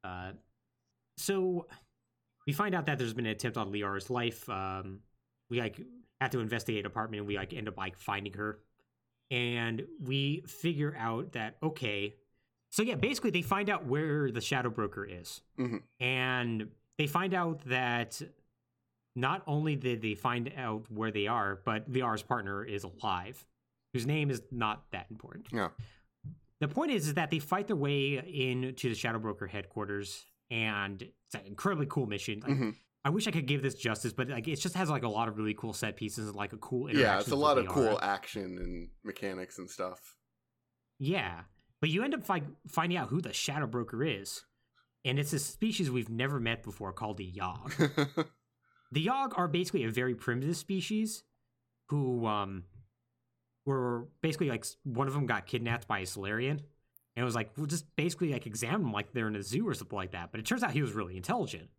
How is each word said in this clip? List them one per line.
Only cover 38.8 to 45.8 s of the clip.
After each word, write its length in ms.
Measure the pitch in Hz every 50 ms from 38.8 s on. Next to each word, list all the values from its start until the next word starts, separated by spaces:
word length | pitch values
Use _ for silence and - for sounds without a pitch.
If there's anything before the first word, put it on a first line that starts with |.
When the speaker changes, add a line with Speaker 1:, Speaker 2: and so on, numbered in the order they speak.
| 85 85 - - _
Speaker 2:
mechanics 520 | 104 95 - - 98 92 92 92 - - -
and 100 | 92 92
stuff. 480 | - - 92 90 92 - - - - _ _ _ _ _ _ _ _ _ _ _ _ _ _ _ _ _
Speaker 1:
Yeah, 420 | 135 139 180 190 117 92 87 82 90 - _ _ _ _ _ _
but 100 | - 156
you 140 | 156 190 233
end 100 | 277 285
up 120 | 262 -
fi-, 180 | - 196 175 143 147 - - _
finding 300 | - - 165 160 175 175
out 100 | 180 135
who 140 | 113 131 175
the 100 | - 110
Shadow 340 | - - - - 139 151 143
Broker 380 | 113 113 123 117 - - 113 139
is, 400 | 160 117 98 98 - - - - _ _ _ _ _ _ _ _ _ _ _ _
and 120 | 131 127 139
it's 120 | 147 147
a 80 | - 139
species 500 | 143 - - - 214 226 214 -